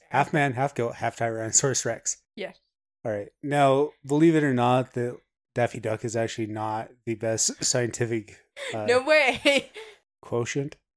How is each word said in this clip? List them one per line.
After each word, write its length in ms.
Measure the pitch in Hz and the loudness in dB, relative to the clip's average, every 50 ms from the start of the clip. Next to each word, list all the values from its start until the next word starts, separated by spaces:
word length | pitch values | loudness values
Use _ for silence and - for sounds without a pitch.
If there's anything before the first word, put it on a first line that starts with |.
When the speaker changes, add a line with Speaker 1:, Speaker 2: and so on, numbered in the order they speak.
| _ _ | _ _
Speaker 1:
Half 240 | - 131 143 - - | 0 0 0 2 2
man, 200 | 151 143 139 117 | 2 2 2 0
half 200 | 127 139 139 - | -2 -2 -2 -2
goat, 220 | - 117 117 110 | -4 -4 -4 -4
half 220 | - 117 117 - | -4 -4 -4 -2
Tyrannosaurus 680 | - 117 117 113 113 113 110 - - - 135 127 - - | -2 -4 -4 -2 -4 -4 0 0 2 2 2 0 -2 -2
Rex. 320 | 120 113 - - - - - _ _ _ | -4 -6 -6 -6 -8 -10 -10 _ _ _
Speaker 2:
Yes. 220 | - 185 - - _ _ _ _ _ _ _ _ _ - | -12 -12 -12 -12 _ _ _ _ _ _ _ _ _ -8
Speaker 1:
All 80 | 117 | -6
right. 180 | 107 101 98 - _ _ - | -6 -6 -8 -10 _ _ -6
Now, 480 | 139 143 143 139 135 135 139 147 147 - _ - | -2 2 4 6 6 6 4 2 0 -4 _ -4
believe 300 | 135 143 151 165 170 160 | -2 2 6 6 6 6
it 80 | 156 147 | 6 4
or 100 | 139 127 | 4 2
not, 400 | 123 120 123 127 131 123 - - | 4 4 4 4 2 2 -2 -4
that 240 | 123 120 123 117 - _ _ _ _ _ _ _ | -4 -4 -4 -6 -10 _ _ _ _ _ _ _
Daffy 260 | 120 120 - - 120 | 0 0 0 -2 -6
Duck 240 | 107 110 110 - - | -6 -6 -6 -4 -6
is 120 | 117 107 | -4 -2
actually 320 | 117 113 113 - 117 110 | -2 -2 -2 -4 -6 -6
not 420 | 104 107 107 110 110 110 110 113 - - _ _ | -6 -6 -6 -4 -4 -4 -6 -8 -10 -16 _ _
the 100 | 117 113 | -8 -6
best 360 | 104 117 113 113 107 - - 285 | -4 -2 -2 0 0 -2 -2 -2
<laughs> 40 | - - | -2 -4
scientific, 760 | - - 127 120 110 - - 120 113 120 110 104 - - - _ _ _ - - - - | -2 0 0 -2 -2 -2 -4 -4 -2 -2 -6 -6 -10 -18 -20 _ _ _ -14 -10 -8 -6
uh, 120 | - 208 | -4 0
Speaker 2:
No 180 | - - - 262 | 2 2 2 2
way. 680 | 311 311 302 277 247 254 214 - 285 277 262 262 - - - - - - | 4 4 4 4 2 0 2 2 2 2 2 0 -2 -12 -18 -18 -18 -20
<laughs> 260 | _ _ _ _ _ | _ _ _ _ _
Speaker 1:
quotient. 540 | - - 120 120 117 - - 143 139 147 - - _ _ _ | -10 -6 -4 -4 -4 -4 -4 -6 -6 -6 -10 -16 _ _ _